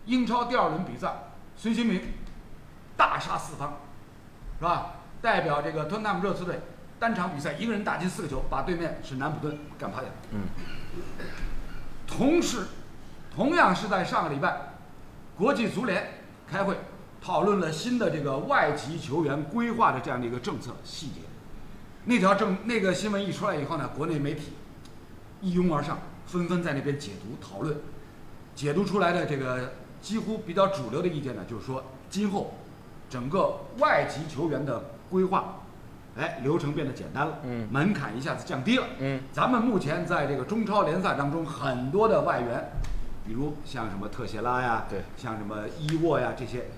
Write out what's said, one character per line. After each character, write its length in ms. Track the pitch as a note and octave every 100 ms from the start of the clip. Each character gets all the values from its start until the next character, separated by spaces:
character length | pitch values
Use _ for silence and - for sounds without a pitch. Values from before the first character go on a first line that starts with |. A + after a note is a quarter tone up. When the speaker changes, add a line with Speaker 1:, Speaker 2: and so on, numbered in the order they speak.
| A3
Speaker 1:
英 200 | B3+ G#3+
超 200 | A#3+ A#3+
第 100 | B3
二 140 | E3+
轮 140 | D#3
比 140 | C3 A#2
赛， 160 | E3 - - - - -
孙 180 | A3
兴 120 | A#3 A#3
民 160 | F#3 - - - - - - - - - -
大 220 | - D#4
杀 180 | - -
四 180 | - C#3
方， 220 | C#3+ - - - - - - - - -
是 80 | E3
吧？ 300 | E3 - - - -
代 200 | A#3 F#3+
表 200 | E3 D3
这 100 | D3+
个 140 | D#3+ D3+
托 140 | G#3+
特 40 |
纳 120 | G#3+ F3+
姆 80 |
热 100 | F#3+
刺 100 | D#3+
队 160 | F3 G2+ - - - -
单 140 | A#3
场 200 | F#3 F3+
比 60 | C#3+
赛 140 | D3+
一 140 | D3+ A3+
个 40 |
人 120 | G3+
打 140 | - D3+
进 120 | F3+
四 140 | F3+
个 40 | E3
球， 160 | C3 -
把 140 | -
对 120 | F3 E3+
面 240 | D#3+ A#2+
是 120 | - C3
南 160 | D3
普 80 | D3+
顿 180 | D3+ D3 - -
干 140 | G#2
趴 100 | G#2
下。 60 | B2+ - -
Speaker 2:
嗯。 100 | G#2+ F3+ - - - - - - - - - - - - - - - -
Speaker 1:
同 340 | - B3+ E4+
时， 240 | - B3 C#4+ - - - - - -
同 220 | - B3+ E4+
样 180 | C4+
是 140 | F3+ G#3
在 160 | F#3+
上 200 | E3+ A#3+
个 60 | E3
礼 100 | C#3
拜， 340 | E3+ - - - - - - - - -
国 160 | A#3
际 160 | C4+ G#3
足 160 | F3+ A#3+
联 340 | F#3 - - - - -
开 160 | F#3 G3
会 100 | E3+ - - - -
讨 220 | - D#3+
论 160 | G3 G3
了 100 | D#3+
新 260 | D#3 A#3+ B3
的 140 | F#3
这 80 | D3+
个 200 | C#3 C#3
外 340 | F#3 C4 D3+
籍 260 | D3 B2+ D#3+
球 240 | - D#3
员 180 | C#3+ C#3+ D3+
规 260 | A#3 A#3
划 220 | A3+ F#3
的 80 | B2+
这 100 | C#3+
样 80 | B2
的 80 | A#2+
一 20 |
个 80 | A#2+
政 200 | G3+ C3
策 160 | A#2+ -
细 240 | - - C3+
节。 100 | E2+ - - - - - - - - G#3+
那 120 | A#3+
条 160 | F#3
政-， 240 | G3 G#3 F#3 A3
那 140 | A3+
个 100 | F#3
新 200 | F3 G#3+
闻 120 | G3
一 80 | G3
出 160 | - G3+
来 80 | D#3+
以 100 | C3+
后 120 | D#3+
呢， 140 | B2 A2+
国 120 | E3
内 100 | D3+
媒 160 | C#3+
体 200 | D#3 - - - - - - - - - -
一 120 | F#3
拥 200 | F3+ F3+
而 120 | D3
上， 160 | A#2+ A#2 - - -
纷 220 | F3 E3+
纷 140 | F3+
在 100 | E3
那 80 | C#3
边 180 | C#3+ C3+
解 120 | G#2 G2
读 160 | G2+ -
讨 220 | - G2
论。 160 | D#3 D3 - - - - - - - -
解 180 | C#3+
读 100 | D#3
出 160 | G3+ G3
来 140 | F3
的 140 | F3 -
这 100 | C#3
个 360 | C3 B2+ B2+ - - -
几 160 | - A3
乎 220 | G3 A3
比 160 | E3+ F3
较 120 | F#3+
主 220 | C#3+ A#2
流 100 | C#3
的 80 | F3+
意 140 | D3+
见 140 | B2+ G#2
呢， 100 | F2+
就 120 | A2
是 60 | G#2+
说 180 | C3 - - -
今 220 | G3 G#3
后 240 | F#3+ - - - - - - -
整 220 | B2+ B2+
个 300 | F#3 D3 - - A#3+
外 280 | D4+ F3+ C#3
籍 160 | C#3 D#3+
球 220 | B2+ E3
员 160 | C3+ C#3+
的 180 | A#2+ - - -
规 120 | F#3
划， 360 | F#3 F#3 - - - - - - - A#2
哎， 220 | E3+ -
流 160 | B2+ E3
程 160 | C#3+
变 140 | D3+ C3+
得 40 |
简 220 | A#2+ E2
单 140 | B2 D3+
了， 120 | -
Speaker 2:
嗯。 240 | B2+ A#2+ G#2+
Speaker 1:
门 220 | C3+ F#3
槛 240 | F#3+ B2+ A2+
一 20 |
下 140 | D3
子 120 | C3 -
降 160 | C3+
低 140 | C3 B3+
了。 60 | - -
Speaker 2:
嗯。 240 | C3+ C3 -
Speaker 1:
咱 160 | D3 A#3
们 140 | B3
目 160 | A#3+ G3+
前 260 | C#3+ F3
在 220 | E3 E3+ C#3
这 100 | C3+
个 80 | B2+
中 200 | A3 F#3+
超 160 | G#3
联 180 | - F3+
赛 140 | F#3
当 180 | C#3 C#3+
中， 140 | E3 D#3
很 460 | - C3+ B2 B2+
多 180 | F#3+ A3
的 120 | D#3
外 200 | D#3 C3+
援， 300 | A#2+ - - - - - - - G#2+
比 60 |
如 240 | A2+ D3 D3
像 280 | - B2 A2
什 40 | G2
么 140 | G#2
特 160 | - A2
谢 160 | G#2+
拉 180 | A#2+ B2+
呀， 280 | B2+ A2+ -
Speaker 2:
对。 140 | G2+ E2+ -
Speaker 1:
像 220 | B2 A2
什 80 | G#2
么 200 | G#2+ G#2+ D#3+
伊 180 | D3+ D#3+
沃 220 | E3 C3+
呀， 140 | A#2+ A#2+
这 80 |
些 220 | A#2 B2 -